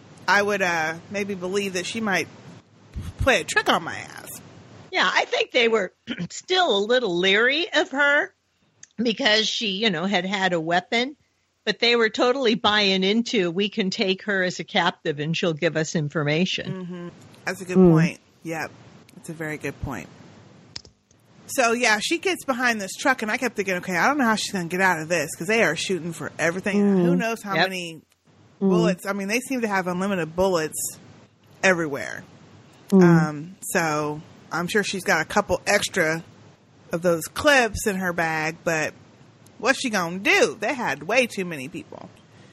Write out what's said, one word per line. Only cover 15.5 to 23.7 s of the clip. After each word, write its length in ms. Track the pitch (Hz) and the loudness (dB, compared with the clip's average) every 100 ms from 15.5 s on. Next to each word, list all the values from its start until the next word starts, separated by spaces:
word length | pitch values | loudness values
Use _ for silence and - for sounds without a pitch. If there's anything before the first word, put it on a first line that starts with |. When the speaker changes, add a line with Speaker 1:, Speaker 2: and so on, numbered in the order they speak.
Speaker 2:
give 240 | 156 165 156 | 0 0 0
us 180 | 156 175 | -2 -2
information." 760 | 147 165 143 151 190 - - 190 180 | -2 -2 0 2 0 -2 -6 -8 -10
Speaker 1:
Mm-hmm. 220 | 180 175 - - - - | -10 -12 -16 -20 -14 -10
That's 160 | 185 | -10
a 40 | 180 | 0
good 120 | 185 | 6
Speaker 3:
Mm. 140 | 180 | 8
Speaker 1:
point. 280 | 160 165 - _ _ | 8 4 -2 _ _
Yep. 280 | 160 160 143 - - - - - | -10 -8 -8 -10 -20 -20 -20 -20
That's 140 | - | -16
a 40 | |
very 240 | 160 156 151 | -10 -8 -6
good 220 | 143 135 | -8 -8
point. 260 | - 110 - - - - - - - - - _ _ _ _ - - | -8 -10 -12 -18 -20 -20 -20 -20 -18 -16 -16 _ _ _ _ -20 -6
So, 240 | - 233 | 0 2
yeah, 280 | 233 240 214 | 2 2 2
she 160 | - 320 | 0 -2
gets 260 | 370 349 | -2 -4
behind 380 | - 247 254 226 | -4 -2 0 -2
this 120 | 196 - | -6 -2
truck, 260 | - - | 0 0
and 100 | 214 | -2
I 60 | 233 | -2
kept 180 | 247 - | -2 -2
thinking, 200 | 190 | -4